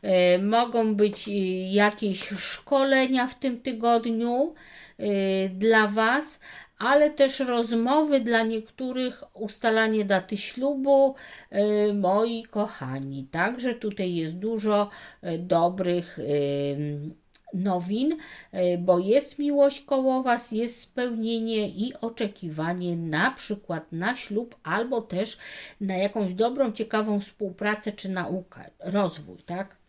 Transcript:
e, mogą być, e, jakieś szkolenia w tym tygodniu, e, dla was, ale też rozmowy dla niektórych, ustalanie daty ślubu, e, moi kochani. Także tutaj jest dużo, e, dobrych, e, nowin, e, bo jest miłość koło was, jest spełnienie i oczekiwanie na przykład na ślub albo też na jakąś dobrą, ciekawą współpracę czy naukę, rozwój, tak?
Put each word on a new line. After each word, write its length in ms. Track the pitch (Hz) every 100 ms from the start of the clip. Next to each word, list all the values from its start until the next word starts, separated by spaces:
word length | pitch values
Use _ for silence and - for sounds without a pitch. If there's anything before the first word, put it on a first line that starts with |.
e, 360 | 208 185 180 180
mogą 560 | 202 226 240 233 220
być, 340 | 208 208 202 214
e, 40 | 202 185 185 185
jakieś 560 | 202 208 208 208 190 -
szkolenia 960 | 196 - - - 277 269 262 262 262 254
w 80 |
tym 260 | - 269 240
tygodniu, 920 | 269 226 233 233 233 226 233 247 320 311 - - - -
e, 500 | 214 202 196 190 190
dla 380 | 185 220 226 208
was, 540 | 208 220 269 302 - - - - _
ale 320 | 226 285 294
też 300 | 294 269 269
rozmowy 800 | 254 240 226 226 233 294 302 277
dla 220 | 226 226
niektórych, 800 | 220 226 220 - 254 254 254 - -
ustalanie 680 | - 208 - 233 220 220 220
daty 320 | 196 190 185 202
ślubu, 800 | - - 269 285 269 277 269 269 - - -
e, 420 | 196 208 208 208
moi 500 | 202 185 202 226 226
kochani. 840 | 233 208 208 - 131 135 139 139 135
Także 440 | 160 190 247 247
tutaj 400 | 240 214 202 185
jest 240 | 170 160 175
dużo, 520 | 208 226 208 208 208 - - -
e, 160 | 180 165
dobrych, 800 | 180 170 175 185 180 175 170 -
e, 40 | 131 147 143 143 143 143 147 147 151 - _ _ -
nowin, 640 | 185 196 180 175 208 285 311 - - -
e, 260 | 190 180 175
bo 200 | 180 180
jest 400 | 190 254 285 -
miłość 420 | 285 285 277 277
koło 420 | - 269 262 262
was, 300 | 254 240 -
jest 280 | 220 233 -
spełnienie 880 | - - 247 226 226 226 226 220 208
i 240 | 180 240 -
oczekiwanie 960 | 233 233 208 - 175 156 165 180 175 170
na 340 | 165 151 226
przykład 600 | 262 - 208 - 160 -
na 240 | 165 190 254
ślub 400 | - 208 240 -
albo 400 | 156 190 240 247
też 360 | 220 180 214 - - - - -
na 160 | 196 185
jakąś 380 | 196 220 190
dobrą, 380 | 180 226 262 254
ciekawą 480 | 214 220 185 214 208
współpracę 720 | 202 _ 202 185 208 208 220
czy 160 | 202 190
naukę, 640 | 185 - 185 185 - - _
rozwój, 580 | - 196 190 - 117 90 -
tak? 300 | 175 196 _